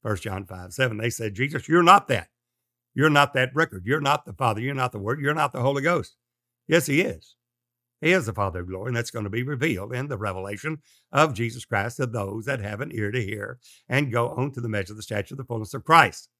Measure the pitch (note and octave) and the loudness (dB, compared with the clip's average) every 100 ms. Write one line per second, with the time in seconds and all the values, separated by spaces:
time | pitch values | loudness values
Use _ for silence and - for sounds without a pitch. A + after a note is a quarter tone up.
0 | A#2 G2+ G#2+ F#2+ G2 F#2 F2+ F2 C3 G#2+ | -2 -4 -2 -8 -8 -14 -14 -2 0 0
1 | A#2 A#2 A2+ G2+ C#3 D#3+ - E3 F3 G3 | -4 -4 -6 -4 -4 -4 2 4 8 8
2 | - A#2 E2+ _ _ _ _ _ _ - | 8 -2 -2 _ _ _ _ _ _ 2
3 | D3+ C#3+ C#3+ C3+ B2+ C3 D#3+ G2 F#2 D3 | 4 6 4 4 0 0 -2 -2 -2 0
4 | C#3+ D3 - F#2+ B2 G#2+ B2+ C#3 B2+ A2 | 2 0 -2 -2 0 0 -4 -2 -2 -2
5 | G2+ C#3+ C#3 D#3 C#3+ - B2 C#3 C#3+ E3+ | -6 -2 -2 0 0 0 0 2 0 0
6 | G2 _ _ _ _ _ - E3 D3+ C#3+ | -2 _ _ _ _ _ 2 2 4 2
7 | G3+ E2+ _ _ _ _ _ _ _ _ | 2 -4 _ _ _ _ _ _ _ _
8 | D#3 F#3 A2 G#2+ G2+ F2+ F2+ F#2 A2 A#2+ | 2 2 2 -2 -2 -2 -6 -6 -4 -2
9 | A2+ A2+ G#2 G#2+ B2+ C#3+ D3+ G2 G2+ B2 | -4 -4 -4 -4 -4 -2 -2 -2 -4 -6
10 | C#3 A#2+ G#2 F#2 G2 G#2 D3+ D#3 _ _ | -6 -4 -4 -4 -8 -8 -6 -8 _ _
11 | _ C3+ D#3 A2 A#2+ A2+ - G#2 G#2 A#2+ | _ 2 2 2 -4 -4 -2 -2 -2 -4
12 | C3 A2+ G2 G#2+ A2 C3+ G2+ G#2 C#3+ - | -4 -4 -4 -6 -6 -4 -4 -6 -6 -4
13 | G#2 A#2+ G2+ G#2 G#2 B2+ - - _ B2+ | -2 -2 -4 -6 -8 -12 -20 -20 _ -2
14 | C#3+ A#2+ A#2+ - C#3 C3+ A#2+ G#2 F#2+ G#2+ | 0 0 -2 -2 -4 -4 -4 -4 -6 -10
15 | G#2 G#2+ G2+ C#3 B2+ A#2 G#2+ C3 - E3 | -6 -6 -6 -10 -8 -8 -6 -10 6 6
16 | B2 - - _ | 6 2 -20 _